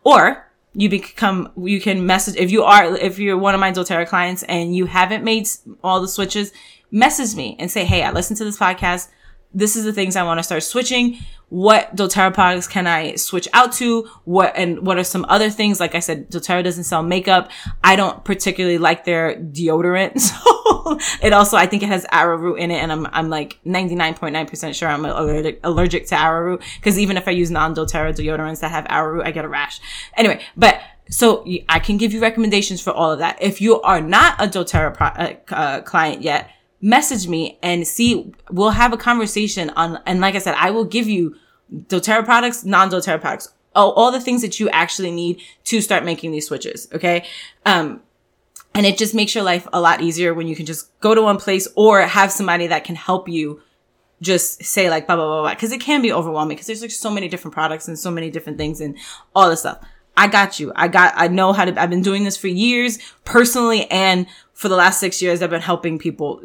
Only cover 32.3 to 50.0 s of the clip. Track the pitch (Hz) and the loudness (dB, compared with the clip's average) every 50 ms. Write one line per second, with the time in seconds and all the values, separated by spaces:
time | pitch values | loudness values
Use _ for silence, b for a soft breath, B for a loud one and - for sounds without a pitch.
32.3 | 226 226 226 214 202 196 202 - 190 175 - 185 - - 165 156 156 135 165 - | 0 0 0 2 2 0 0 -2 -6 -8 -6 -4 -2 0 0 0 0 0 -2 -4
33.3 | - - 185 196 196 - 196 226 226 220 - 190 190 165 156 156 190 226 320 339 | -2 -2 -2 -2 -2 2 4 4 4 4 4 2 2 2 2 2 4 6 6 4
34.3 | - - 202 196 - 190 170 - - 165 156 147 147 - 151 147 - 165 170 - | 4 0 -2 -2 -2 -4 -4 -2 0 0 0 -2 -2 -2 -2 -2 -2 -4 -6 -6
35.3 | - - _ - 170 151 151 139 135 135 - - - 170 160 156 - - - 160 | -8 -10 _ -8 -4 -4 -2 -2 -4 -6 -6 -2 0 0 0 0 -2 -4 -4 -4
36.3 | 143 143 - b b b b b _ - 196 208 240 285 302 - - 202 185 170 | -4 -4 -4 b b b b b _ -4 0 4 4 4 2 0 -4 -4 -4 -4
37.3 | 170 165 160 - - - - 175 175 175 165 - - - 233 240 233 175 - - | -4 -4 -4 -6 -8 -6 -4 -2 -2 -2 -4 -4 -2 0 2 2 2 0 -4 -8
38.3 | - _ - - 185 175 202 220 202 214 240 247 226 226 - 247 240 233 220 208 | -16 _ -14 -6 -2 0 2 2 4 4 2 2 0 0 0 0 0 0 0 -2
39.3 | - 208 214 208 - 196 165 147 - 156 165 165 165 - - - 180 180 185 196 | -2 -2 -4 -4 -4 -6 -6 -4 -2 -2 -2 -2 -4 -8 -6 -2 -2 0 0 0
40.3 | 190 196 - 185 147 135 165 185 208 226 226 - 196 240 233 214 208 180 170 156 | 0 -2 -2 -2 -2 0 0 0 0 0 -2 -2 -2 -2 -2 0 0 -2 -2 -2
41.3 | 151 B B B B B B - 160 151 - - 190 180 - 220 214 226 214 226 | -6 B B B B B B -18 -18 -14 -8 -4 -4 -2 0 0 0 0 2 2
42.3 | 247 240 240 240 240 - - 190 196 180 190 190 185 180 170 196 160 160 - 143 | 2 2 2 0 -2 -4 -4 2 4 4 4 4 2 -2 -2 -2 -2 -2 -2 -4
43.3 | - - - - _ _ _ _ - 202 202 202 - - 226 254 254 254 240 254 | -6 -6 -10 -16 _ _ _ _ 4 4 4 6 6 4 4 4 2 0 -2 -2
44.3 | 247 240 233 185 - - 220 - - 156 175 175 - - 190 175 170 170 175 170 | -2 -2 -2 -4 -4 -4 -2 0 2 0 0 0 -2 -6 -6 -6 -4 -4 -4 -4
45.3 | 180 B B B B B - - 226 220 208 - 202 175 - 170 165 156 - 165 | -4 B B B B B -8 -2 -2 -2 0 0 0 0 0 -2 -6 -6 -6 -8
46.3 | 156 151 151 - 147 - - - - - - - - 165 - 175 170 175 175 B | -8 -8 -8 -8 -8 -8 -8 -10 -12 -14 -14 -10 -8 -4 -2 0 0 -2 -4 B
47.3 | B B B B B B - 208 190 170 160 143 110 - _ _ _ _ _ _ | B B B B B B 0 0 2 2 0 -4 -8 -12 _ _ _ _ _ _
48.3 | _ _ _ _ - - - _ - 202 202 196 196 - 220 214 214 220 208 208 | _ _ _ _ -20 -20 -12 _ 0 2 2 2 2 2 -2 -2 0 0 -2 -2
49.3 | - 233 196 180 175 180 175 - - 175 170 170 - - | -2 -2 0 0 0 -2 -2 -4 -2 2 4 4 4 2